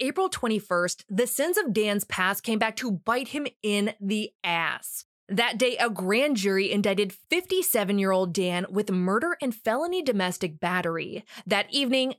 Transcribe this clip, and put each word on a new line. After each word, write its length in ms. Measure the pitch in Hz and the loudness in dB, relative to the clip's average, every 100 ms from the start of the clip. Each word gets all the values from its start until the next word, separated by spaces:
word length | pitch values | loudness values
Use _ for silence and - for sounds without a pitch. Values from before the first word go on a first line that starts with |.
April 260 | 262 311 381 | -2 0 -2
twenty-first, 800 | - 233 214 214 175 180 - - | 0 -2 -2 0 0 0 -4 -4
the 180 | 196 240 | -2 0
sins 320 | - 311 359 | 0 0 0
of 140 | 320 | 0
Dan's 320 | 208 214 202 | 0 0 0
past 400 | - - 185 196 | -2 0 0 0
came 160 | - 220 | -2 0
back 160 | 220 220 | 0 -2
to 160 | 254 | -4
bite 380 | 180 - 247 269 | -2 0 -2 -2
him 180 | 294 285 - | -6 -6 -6
in 300 | 214 202 208 - | -2 0 0 -2
the 320 | 196 214 214 - | -2 -2 -4 -6
ass. 640 | 180 170 160 - - - - _ - | -2 0 0 -4 -8 -12 -14 _ -4
That 280 | 196 233 220 | 0 0 2
day, 200 | 254 - | 0 2
a 120 | 240 | 0
grand 460 | 196 185 220 294 240 | 0 0 2 2 2
jury 340 | 196 190 196 | 2 2 2
indicted 440 | 202 202 190 202 | 2 2 2 0
fifty-seven-year-old 1200 | - - 339 359 370 - 233 196 202 190 190 185 | -4 -2 -2 2 0 2 0 2 2 4 2 2
Dan 320 | 170 180 180 190 | 0 0 0 -2
with 220 | 190 208 | -2 0
murder 460 | 185 180 214 339 349 | 0 2 2 2 0
and 140 | 262 226 | -4 -2
felony 460 | 220 233 339 370 | -2 0 0 0
domestic 580 | 277 208 180 175 180 156 | 0 0 0 -2 -6 -2
battery. 640 | 175 180 170 165 180 196 - - 190 | -2 0 0 -4 -6 -10 -14 -16 -2
That 280 | 202 202 | -2 0
evening, 420 | 269 262 262 254 | -2 0 0 0